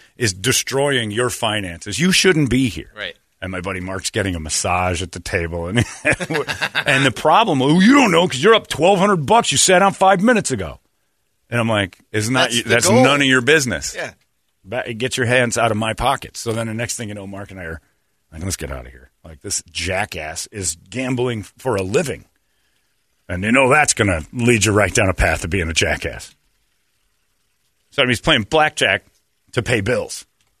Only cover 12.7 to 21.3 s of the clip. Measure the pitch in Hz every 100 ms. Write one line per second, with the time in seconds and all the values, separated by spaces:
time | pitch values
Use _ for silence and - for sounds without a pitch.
12.7 | 117 170 233 254 143 135 131 123 160 127
13.7 | 82 - - 139 - _ _ _ _ 95
14.7 | 120 - 113 127 - 120 127 120 120 117
15.7 | 107 110 110 123 135 120 - 117 113 113
16.7 | 110 120 - 113 104 98 98 101 95 85
17.7 | 82 _ _ _ _ _ 82 92 - 73
18.7 | 67 62 64 65 _ 87 78 104 - -
19.7 | 80 82 92 104 85 78 82 - 107 90
20.7 | 82 - 113 127 127 127